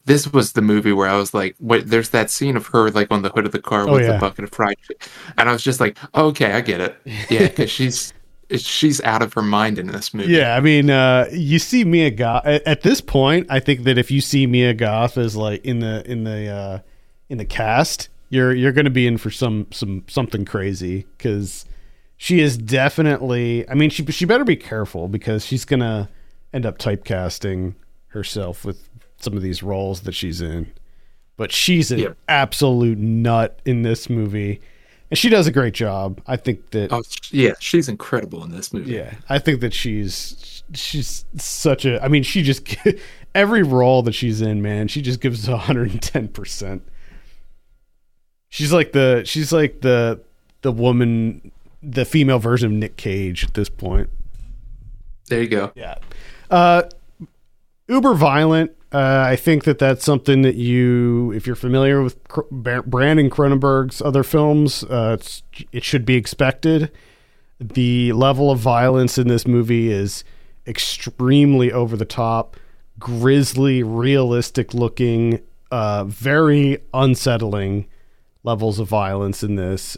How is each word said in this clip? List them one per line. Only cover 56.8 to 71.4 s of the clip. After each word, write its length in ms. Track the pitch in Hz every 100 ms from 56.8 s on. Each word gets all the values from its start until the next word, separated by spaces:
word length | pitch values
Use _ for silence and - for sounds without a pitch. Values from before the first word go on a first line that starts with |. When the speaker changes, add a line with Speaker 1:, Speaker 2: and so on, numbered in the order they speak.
| 170 - - - 165 _ _ _ _ _ -
Speaker 2:
uber 260 | 262 262
violent. 580 | 180 151 139 160 160 160 - -
Uh, 320 | 143 135 135 131
I 100 | 131
think 280 | - 151
that 140 | 156 143
that's 260 | 135 131
something 380 | - 139 143 135
that 140 | 135 120
you, 760 | 120 123 123 123 120 120 120
if 140 | 104 127
you're 100 | 120
familiar 460 | 123 131 139 139
with 200 | 127 - -
Cr-, 140 | - -
Ba-, 320 | 135 120 123
Brandon 480 | 127 127 143 156 135
Cronenberg's 720 | - 143 135 139 135 131 -
other 200 | 147 135
films, 640 | 131 156 151 151 147 -
uh, 320 | - 123 110 113
it's, 240 | - - - - -
it 100 | 120
should 220 | - 139
be 120 | 117 127
expected. 720 | 107 - 131 - 160 160 151 - _ _ _ _ _ -
The 540 | 113 - 123 120 123
level 380 | 113 135 131 143
of 80 | 131
violence 580 | 120 120 127 131 123 -
in 120 | 120
this 180 | 117 127
movie 440 | 120 113 117 113
is 340 | 101 101 - - - - - -
extremely 1040 | 113 - - - - 127 143